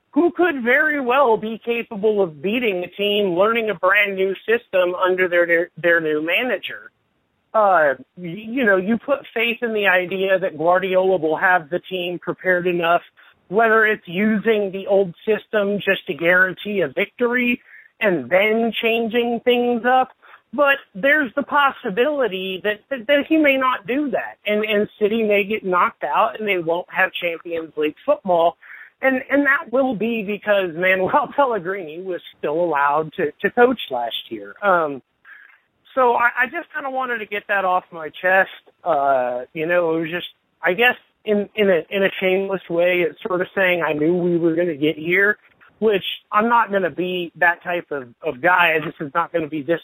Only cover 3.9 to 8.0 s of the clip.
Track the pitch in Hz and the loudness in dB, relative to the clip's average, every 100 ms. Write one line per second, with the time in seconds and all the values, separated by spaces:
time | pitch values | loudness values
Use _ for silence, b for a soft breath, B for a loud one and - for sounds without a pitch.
3.9 | 208 202 190 190 185 - 226 - 190 180 | 2 2 0 -2 -2 -2 -2 0 0 0
4.9 | 180 185 185 180 175 170 170 175 - 170 | 0 0 2 2 2 2 2 0 -2 2
5.9 | 170 156 151 160 196 247 202 - - 110 | 2 2 -2 0 -2 -2 -4 -6 -14 -18
6.9 | _ _ _ _ _ _ 220 202 175 151 | _ _ _ _ _ _ 2 4 4 4
7.9 | 135 | 0